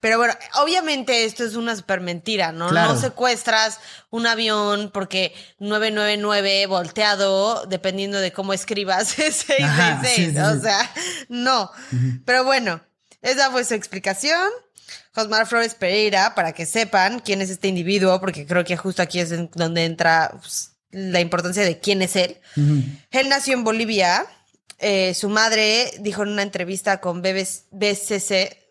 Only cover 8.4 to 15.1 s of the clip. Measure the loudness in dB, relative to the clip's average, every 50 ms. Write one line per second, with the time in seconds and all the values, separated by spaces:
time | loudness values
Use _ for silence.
8.4 | -4 -4 -4 -4 -4 -6 -4 -4 -2 0 0 0 0 -2 -2 0 0 0 0 -2
9.4 | -2 0 0 2 2 2 4 4 4 4 2 2 0 0 2 2 2 2 2 2
10.4 | 2 2 2 2 2 0 2 2 0 -2 -4 -8 -8 -8 -8 -10 -12 _ -6 -2
11.4 | 0 2 2 2 0 -2 -8 -18 -14 -6 -2 0 0 0 0 -2 -2 2 2 2
12.4 | 4 4 2 2 2 0 -4 -4 _ _ _ _ _ _ _ _ -2 -2 2 2
13.4 | 2 2 2 0 -2 0 -2 -4 -4 -8 -12 -6 -4 -4 -4 -2 0 0 0 2
14.4 | 2 0 -2 -4 _ _ _ _ _ -20 -20 -20 -20 _